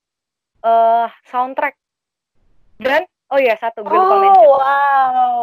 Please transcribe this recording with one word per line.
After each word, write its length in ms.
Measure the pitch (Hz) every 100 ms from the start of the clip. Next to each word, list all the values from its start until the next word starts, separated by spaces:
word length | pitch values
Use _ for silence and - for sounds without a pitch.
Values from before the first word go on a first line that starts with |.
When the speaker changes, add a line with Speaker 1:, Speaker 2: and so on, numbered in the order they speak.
| _ _ _ _ _ _
Speaker 1:
eh, 460 | 226 226 226 233 226 -
soundtrack. 500 | _ 247 254 269 285 - _ _ _ _ _ _ _ _ _ -
Dan, 280 | 254 302 370 _ _
oh 100 | 277
iya, 180 | 247 214
satu, 240 | 226 -
gue 120 | 208
lupa 240 | 339 381 392
Speaker 2:
Oh, 40 |
Speaker 1:
mention. 280 | 392 381 302
Speaker 2:
wow, 840 | 269 269 277 285 269 262 254 247 240